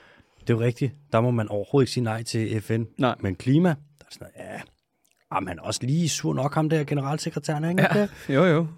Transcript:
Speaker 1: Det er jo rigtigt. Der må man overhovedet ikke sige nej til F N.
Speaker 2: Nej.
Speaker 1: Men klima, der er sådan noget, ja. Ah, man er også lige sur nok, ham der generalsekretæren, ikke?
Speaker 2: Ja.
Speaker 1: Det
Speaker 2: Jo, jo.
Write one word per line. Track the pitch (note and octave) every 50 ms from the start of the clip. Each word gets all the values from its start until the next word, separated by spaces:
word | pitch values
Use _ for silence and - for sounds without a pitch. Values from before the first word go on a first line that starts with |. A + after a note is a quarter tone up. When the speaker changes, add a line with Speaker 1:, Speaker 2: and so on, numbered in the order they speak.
| - _ _ _ _ _ _ _
Speaker 1:
Det | - -
er | A#2+
jo | A2
rigtigt. | A#2 B2 A#2 - C#3+ B2+ - - _ - -
Der | A2+
må | A2+ B2
man | B2 A#2 G#2+ G#2+
overhovedet | G#2 G#2 G2 - - C#3+ C3
ikke | A#2+ -
sige | B2+ B2
nej | A2+ A2 A2+ A#2
til | - - A2+ A2 G#2 G#2+ A2 -
F | -
N. | A2+ A2+ A#2 G#2+ _ -
Speaker 2:
Nej. | C#3 B2 G#2+ -
Speaker 1:
Men | - G2 F2+
klima, | - - B2+ C#3 D#3+ F3+ F3+
der | D3+ C#3 - _ _ _
er | - -
sådan | - - - - -
noget, | - - G2 G2
ja. | - - - _ _ _ _ _ _ _ _ _ _ _ -
Ah, | - G2 G2
man | F#2 F#2 E2+
er | -
også | - A2 - -
lige | B2 C#3+ E3+ F3 D3
sur | - - - D#3+ D3
nok, | C#3 C3 D3 -
ham | D#3+ D#3 D3+
der | E3 D#3 D3
generalsekretæren, | C#3+ D3+ D3 C3 C#3 D3+ D3+ - E3 - D3+ - - D#3 D3 D#3 E3+
ikke? | F3 F#3 F#3+
Speaker 2:
Ja. | F#3 - G#3 G#3
Speaker 1:
Det | G3 - - - -
Speaker 2:
Jo, | C#3 C3+ F3
jo. | F#3 D#3 D#3 E3+ D#3+ D#3+